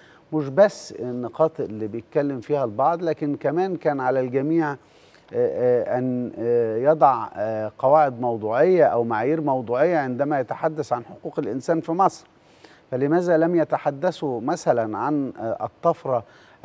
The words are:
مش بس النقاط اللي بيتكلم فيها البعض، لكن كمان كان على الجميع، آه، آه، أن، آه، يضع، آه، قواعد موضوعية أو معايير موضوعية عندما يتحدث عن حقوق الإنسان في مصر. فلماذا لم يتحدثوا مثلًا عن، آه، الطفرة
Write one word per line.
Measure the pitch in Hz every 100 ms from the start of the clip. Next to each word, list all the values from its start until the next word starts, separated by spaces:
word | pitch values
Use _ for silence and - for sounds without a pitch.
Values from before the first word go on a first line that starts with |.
| - - -
مش | 156 139
بس | 139 202 - -
النقاط | - 123 123 117 - 160 151
اللي | 110 107 110
بيتكلم | 117 - 151 143 131
فيها | - 143 120
البعض، | 104 143 170
لكن | 170 147 147 143
كمان | 139 160 190 170
كان | 160 139
على | 127 131
الجميع، | 127 135 147 165 151
آه، | 135 _ _ - - -
آه، | 117 120 76 123 120 98 123
أن، | 127 123 123 -
آه، | 117 120 113 110
يضع، | 139 160 143 120 107 92
آه، | 110 107 107 -
قواعد | 131 156 143 117
موضوعية | 123 117 107 120 175 180
أو | 135 117
معايير | 117 107 127 160
موضوعية | 147 131 110 123 165 165
عندما | 135 123 139 143
يتحدث | 123 117 165 156 -
عن | 120 -
حقوق | 92 160 165
الإنسان | 117 127 - 165
في | 156
مصر. | 170 185 - - _ _ _ - - -
فلماذا | 127 143 170 175 160
لم | 165 175
يتحدثوا | 147 135 147 139 175 - 147 120
مثلًا | 127 175 165 120 110 101
عن، | 135 147 131 -
آه، | 113 - 117
الطفرة | _ 170 160 135 123 - - - -